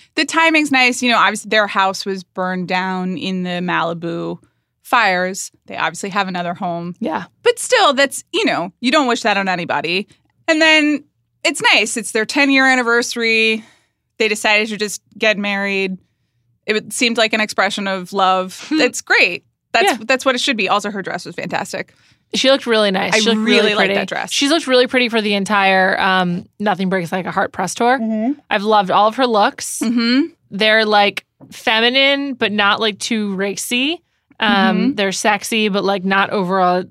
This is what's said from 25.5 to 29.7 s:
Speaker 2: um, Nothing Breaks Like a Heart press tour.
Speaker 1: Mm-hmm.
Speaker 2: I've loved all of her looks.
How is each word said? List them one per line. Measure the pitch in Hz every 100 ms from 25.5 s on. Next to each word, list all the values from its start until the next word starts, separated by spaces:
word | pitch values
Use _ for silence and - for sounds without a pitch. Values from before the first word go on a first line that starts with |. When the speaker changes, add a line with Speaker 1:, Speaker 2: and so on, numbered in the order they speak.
| 208 190 190 190 -
Speaker 2:
um, | 190 185 180 175 - -
Nothing | 208 180 185
Breaks | 190 165
Like | 185 170
a |
Heart | 175 202
press | - 180
tour. | - 240 262
Speaker 1:
Mm-hmm. | 220 220 233 294 -
Speaker 2:
I've | 208
loved | 208 214 185
all | 170 214
of | 220
her | 247
looks. | 214 226 - -